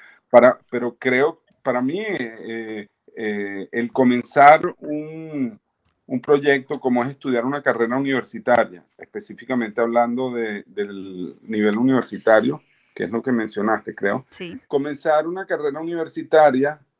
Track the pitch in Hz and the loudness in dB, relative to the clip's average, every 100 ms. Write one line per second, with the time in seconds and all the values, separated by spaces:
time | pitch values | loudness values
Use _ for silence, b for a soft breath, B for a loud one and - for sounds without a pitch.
0 | b b _ 123 123 - _ 123 120 - | b b _ 6 6 4 _ -8 -6 -6
1 | 131 127 151 165 _ _ 131 123 127 180 | -2 2 0 -2 _ _ -4 -2 -2 -4
2 | 220 156 117 110 92 113 110 107 101 _ | -4 -6 -8 -12 -10 -10 -8 -10 -12 _
3 | _ - 107 104 101 98 95 117 120 - | _ -8 -6 -4 -6 -8 -8 -6 -4 0
4 | 123 123 - 147 143 156 165 - 151 151 | 2 2 0 6 8 8 4 -8 -10 -10
5 | 156 160 160 151 233 104 _ _ _ _ | -10 -14 -10 -6 -6 -6 _ _ _ _
6 | - 127 - 143 143 139 131 143 131 123 | -8 -6 2 2 4 0 -2 -6 -2 0
7 | 131 135 139 120 123 143 143 113 117 127 | -2 -6 -4 -2 -2 -2 0 0 0 -2
8 | 139 127 113 113 127 120 101 87 _ _ | -2 -4 -6 -6 2 2 2 -6 _ _
9 | - 107 - 101 117 127 110 107 117 117 | -16 -14 -14 -14 -6 -4 -4 -2 0 0
10 | 120 120 131 120 110 101 - 95 101 98 | 0 -2 -4 -4 -6 -8 -10 -8 -8 -8
11 | 95 92 90 - - 107 104 107 127 127 | -12 -10 -12 -12 -6 0 2 2 2 2
12 | - 101 - 110 120 151 _ _ _ - | 0 -2 4 4 4 -2 _ _ _ -10
13 | 104 113 131 117 107 104 107 107 - - | -6 -4 -2 -2 -2 -4 -2 -2 -4 -6
14 | 98 120 - - 180 - - 147 147 143 | -4 -4 -6 -14 -14 -14 -4 -4 -4 -4
15 | 165 151 160 185 190 160 147 147 165 170 | 0 0 0 -6 -6 -4 -4 -6 -6 -6
16 | 165 160 151 156 151 131 143 156 _ _ | -6 -6 2 6 6 4 0 -4 _ _